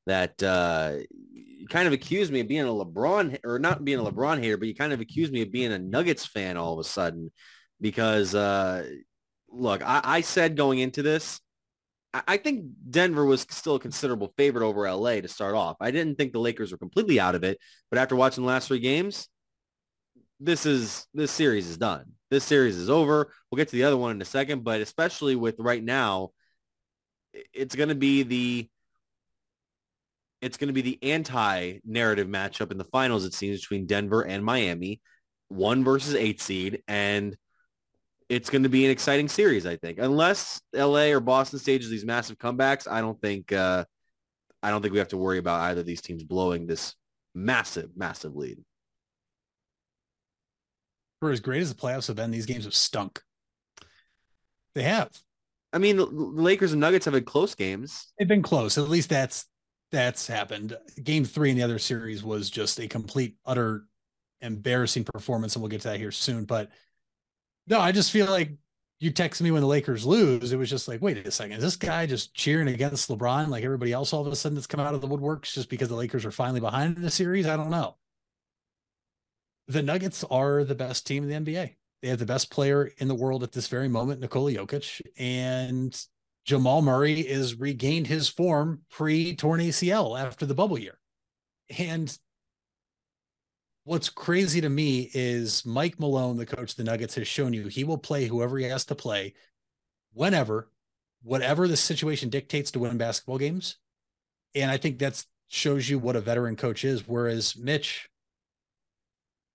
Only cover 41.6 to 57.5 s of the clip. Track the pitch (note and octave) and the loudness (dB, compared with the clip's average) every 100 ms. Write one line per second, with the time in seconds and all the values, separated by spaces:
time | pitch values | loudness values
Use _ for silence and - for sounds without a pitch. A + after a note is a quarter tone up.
41.6 | C#3 C3+ A2+ A2 A2 A#2+ A#2 G#2+ A#2+ B2 | 0 0 0 -6 -2 -4 -4 -6 -6 2
42.6 | C3+ C#3 - A2 A2+ G#2+ G#2 G2 - G2 | 2 2 -2 -4 -4 -4 -4 -4 -2 0
43.6 | F#2 F#2 E2+ _ _ _ _ _ _ - | 2 0 -2 _ _ _ _ _ _ -6
44.6 | G#2 G#2+ G2+ G2+ F#2+ F#2 F#2 F#2 F2 E2+ | -2 0 0 0 0 -2 0 0 0 0
45.6 | F2 F2 E2+ E2+ - E2+ D#2 F#2 F#2 E2+ | 0 -2 -4 -8 -10 -12 -4 0 2 0
46.6 | E2+ D#2+ - - _ _ _ F2+ G#2+ B2 | -2 -4 -6 -12 _ _ _ -6 0 0
47.6 | - E2+ D#2+ F2 E2+ D#2+ D#2+ C#2+ B1+ - | -2 -8 -10 -8 -8 -8 -12 -10 -10 -12
48.6 | _ _ _ _ _ _ _ _ _ _ | _ _ _ _ _ _ _ _ _ _
49.6 | _ _ _ _ _ _ _ _ _ _ | _ _ _ _ _ _ _ _ _ _
50.6 | _ _ _ _ _ - D#3 A#2+ C3 C#3 | _ _ _ _ _ -4 -2 0 0 -2
51.6 | E3 - B2 C3 A#2+ A2 A#2 A#2 A2 A#2+ | -2 -4 -4 -4 -4 -4 -4 -4 -6 -8
52.6 | G2+ - - A2 F#2+ - _ _ _ _ | -2 0 2 -2 -6 -10 _ _ _ _
53.6 | _ - - _ _ _ _ _ _ _ | _ -20 -20 _ _ _ _ _ _ _
54.6 | _ C#3+ C3 A3 - - _ _ _ _ | _ -2 0 0 -2 -8 _ _ _ _
55.6 | - E3+ G3+ G3 - D3+ A#2+ D#3 F3 G3 | -4 4 6 6 2 0 -4 2 4 6
56.6 | F3+ D3+ D#3 F#3 D#3 C3+ B2+ C#3+ G3 | 4 4 4 4 4 0 2 2 2